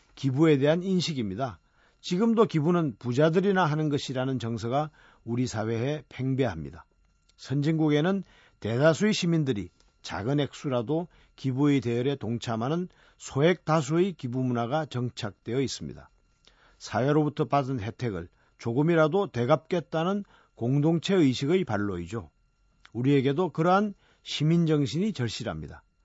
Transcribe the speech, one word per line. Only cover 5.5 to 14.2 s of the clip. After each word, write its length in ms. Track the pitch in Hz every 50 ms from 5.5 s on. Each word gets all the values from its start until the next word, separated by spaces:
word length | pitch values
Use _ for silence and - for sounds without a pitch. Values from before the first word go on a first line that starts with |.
| 107 110 107 110 117 113 117 135 151 151 - -
팽배합니다. 760 | - - 127 131 135 127 135 120 85 82 76 69 73 80 - _ _ _ _ _ _ _ _ _ _ _
선진국에는 840 | - - 135 143 139 156 160 156 156 156 147 147 151 180 196 202 180 - _ _ _ _ _ _
대다수의 540 | - 101 113 120 143 160 156 - 190 214 208
시민들이 560 | - - 170 165 165 156 131 127 101 90 87 - _ _ _ _ _ -
작은 380 | - 92 87 95 117 143 147
액수라도 680 | 143 120 - - - 151 127 123 117 107 151 165 175 - _ _ _ _ _
기부의 440 | - - 135 127 127 147 147 143 139
대열에 360 | - 120 117 120 123 139 143
동참하는 720 | 135 - 104 117 117 - - 117 110 110 131 156 175 185 180 - _ _ _ _
소액 480 | _ - - - 135 143 170 180 - _
다수의 480 | - 156 165 147 120 156 170 180 202 175
기부 300 | -